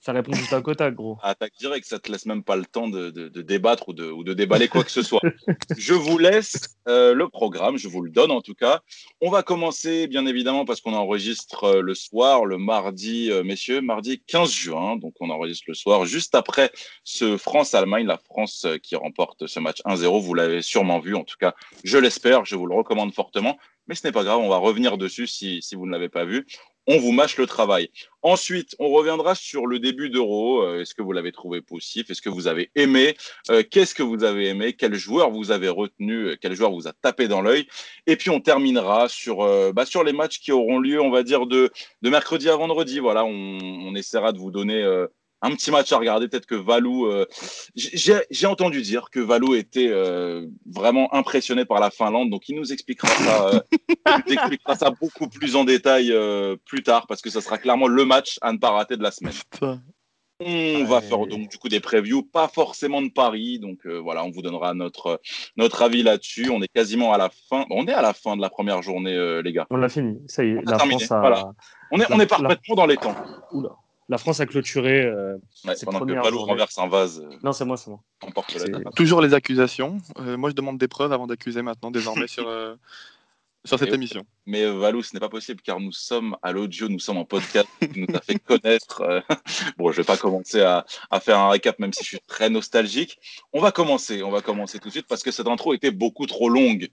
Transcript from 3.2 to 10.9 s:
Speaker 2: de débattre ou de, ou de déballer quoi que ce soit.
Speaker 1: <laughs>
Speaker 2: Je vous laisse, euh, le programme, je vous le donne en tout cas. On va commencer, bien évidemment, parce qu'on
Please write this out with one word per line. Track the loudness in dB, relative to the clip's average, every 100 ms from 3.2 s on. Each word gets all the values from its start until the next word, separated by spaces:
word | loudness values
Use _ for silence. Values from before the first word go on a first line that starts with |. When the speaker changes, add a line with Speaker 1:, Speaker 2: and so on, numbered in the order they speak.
| -14
Speaker 2:
de | -14
débattre | -2 0 2 0 -2
ou |
de, | -12 -10
ou | -10
de | -6
déballer | -2 2 2 4
quoi | 2
que | 0
ce | -2
soit. | 0 2
Speaker 1:
<laughs> | 2 -4 -6 -6 -4 -8
Speaker 2:
Je | 2
vous | 2 2 4
laisse, | 6 4 0 -10 -12 _ 0
euh, | 6 6
le | 6 2
programme, | 0 -4 0 -2 -2
je | -6
vous | -8
le | -4
donne | 2 4
en | 2
tout | -4
cas. | -2 0 0 _ -20 -20 _
On | 2
va | 2
commencer, | 2 -2 -2 -4 -4 -2 -2
bien | -2 -2
évidemment, | -2 -2 -2
parce | -2 -4
qu'on | -4